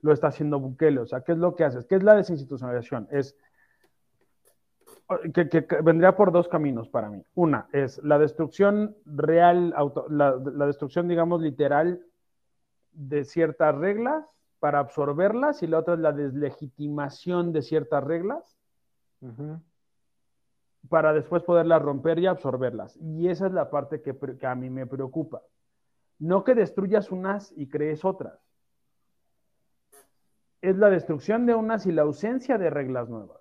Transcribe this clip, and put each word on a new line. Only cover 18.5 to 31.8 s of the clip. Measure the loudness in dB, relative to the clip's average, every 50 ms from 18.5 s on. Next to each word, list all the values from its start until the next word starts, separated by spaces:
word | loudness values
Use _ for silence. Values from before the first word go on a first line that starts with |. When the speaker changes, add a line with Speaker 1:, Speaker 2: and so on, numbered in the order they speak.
| _ _ _ _ _ _ _ _ _ _ _ _ _ _
Speaker 2:
Ujú. | -20 -18 -14 -14 -12 -12 -12 -14 _ _ _ _ _ _ _ _ _ _ _ _ _ _ _ _ _ _ _ _ _ _ _ _ _ 0
Speaker 1:
para | 0 2 4 4 2
después | 2 -2 -2 -4 -4 0
poderlas | 2 2 2 4 4 4 4 2
romper | 0 -4 -2 -2 -2 -2 0
y | 0
absorberlas. | 0 0 -2 -4 -6 -4 -4 -4 -4 -6 -8 -14 -14 _
Y | _ -14 -12 -8 -2 -2 -2
esa | -2 -2 -4
es | -4 -2
la | -2 -4 -2
parte | -4 -6 -6 -4 -10 -10 -8
que | -10 -10
pre-, | -8 -10 -12 -10
que | -8 -6 -6
a | -6
mí | -6 -8 -10
me | -10 -10 -10
preocupa. | -10 -8 -8 -8 -8 -6 -8 -8 -8 -10 -16 _ _ _ _ _ _ _ _ _ _ _ _ _ _ _ _
No | -4 0 0 0 4
que | 4 4
destruyas | 4 4 0 0 -4 -4 0 0 0 0 -2 -8
unas | -8 -6 -6 -6 -6 -8 -14 -14
y | -14 -14 -8
crees | -4 -4 -4 -4 -4 -2 -2
otras. | -4 -4 -4 -8 -14 -14 _ _ _ _ _ _ _ _ _ _ _ _ _ _ _ _ _ _ _ _ _ _ _ _ _ _ _ _ _ _ _ _ -20 _ _ _ _ _ _ _ _ _ _ _ _ -2
Es | -2 2
la | 4 6 6
destrucción | 4 4 0 -2 -6 -6 -2 -2 -2 0 2
de | 2 2
unas | 0 0 -2 -4 -2